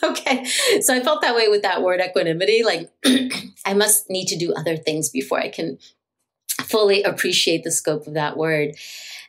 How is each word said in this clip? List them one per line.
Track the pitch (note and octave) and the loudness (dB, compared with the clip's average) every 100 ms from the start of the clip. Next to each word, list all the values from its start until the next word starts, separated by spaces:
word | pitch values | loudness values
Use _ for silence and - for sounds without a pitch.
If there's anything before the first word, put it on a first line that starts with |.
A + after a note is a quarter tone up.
Okay. | D#4 - D4 B3+ - - C#5 G4+ | -2 -2 -2 -2 -2 0 2 2
So | - | 4
I | B3+ | 2
felt | B3 D#4 | 2 2
that | D#4 | 2
way | A#3 A3 | 2 4
with | G#3 | 4
that | G3+ F3 | 2 0
word | F#3 F3+ | 0 0
equanimity. | F3+ F#3 E3+ D#3+ F#3+ A3+ | 0 0 0 0 2 4
Like, | A3+ E3+ E3 _ | 2 0 -4 _
<clears throat> | C4+ B3+ B3+ - - - | 2 4 2 -6 -12 -10
I | G3 | -2
must | G3 G#3+ G#3 - | 2 4 2 -2
need | F#3+ F#3 | -6 -4
to | E3+ | -4
do | E3+ | -2
other | - D#3+ D#3 | -2 -2 -4
things | D#3 D#3 D3+ | -2 -2 -2
before | C3+ C3+ D#3+ | -4 -4 -2
I | - | -4
can | - E3 E3 - _ _ _ _ _ - - | -6 -8 -10 -16 _ _ _ _ _ -8 -8
fully | - A3 G#3 G3 | -2 2 4 4
appreciate | G3+ E3 F3+ F3+ - E3 | 2 0 -2 0 2 0
the | E3 | 0
scope | - - D3+ D3+ | -2 -2 -2 -4
of | |
that | D3+ D3 - | -4 -4 -2
word. | D#3+ D#3 D3+ D#3 - - - - | 0 0 -2 -6 -14 -16 -16 -18